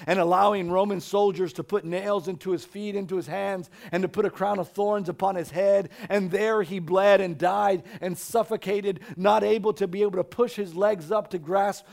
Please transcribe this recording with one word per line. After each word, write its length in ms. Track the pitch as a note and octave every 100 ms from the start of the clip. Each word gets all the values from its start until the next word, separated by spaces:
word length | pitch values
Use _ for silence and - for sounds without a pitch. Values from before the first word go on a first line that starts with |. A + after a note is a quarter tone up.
| D#3
and 100 | F#3+
allowing 540 | E3+ F3+ G3+ G3+ F3
Roman 280 | F#3 G3+ F#3+
soldiers 540 | - G3+ G3+ F3+ F3
to 100 | -
put 220 | - G3+ E3
nails 420 | F3 G3+ G3+ D#3+
into 220 | F3 F#3
his 160 | E3+ -
feet, 300 | G3+ G#3 G3+
into 200 | F#3 F#3
his 120 | D3
hands, 420 | F#3 G3 F#3+ E3+ - -
and 100 | F3
to 80 | F#3
put 160 | G3+ G3+
a 40 |
crown 280 | - G3 G3+
of 120 | D#3+
thorns 380 | - G#3 G#3 F3
upon 280 | E3+ F#3+ F#3
his 160 | E3
head. 380 | E3 G3 G3+ F3+ - F#3
And 220 | G3+ F#3
there 320 | G3 A3 A3
he 160 | E3+ F#3+
bled 420 | D#3+ F#3+ G3+ G3
and 160 | F#3+ D3
died 460 | F3 G3+ G3+ F#3 - G#3
and 160 | F#3 E3+
suffocated, 840 | - A3+ G#3 A3 F#3 G3+ G3+ F3 - E3+
not 260 | G3 G#3+
able 280 | G3+ A3 G#3
to 140 | - F#3+
be 140 | G3
able 120 | G#3
to 100 | F#3
push 320 | F3 - A#3+ -
his 180 | G3
legs 380 | E3 G3+ G3+ D3+
up 180 | G#3+ G#3+
to 60 | F#3
grasp 480 | D3+ F#3+ G3+ F#3 -